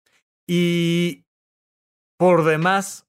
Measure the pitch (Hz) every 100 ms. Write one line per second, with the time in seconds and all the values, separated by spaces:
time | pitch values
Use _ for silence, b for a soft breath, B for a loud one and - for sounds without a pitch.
0 | _ _ _ _ - 175 175 170 170 170
1 | 175 - _ _ _ _ _ _ _ _
2 | _ - 180 170 160 156 175 196 196 -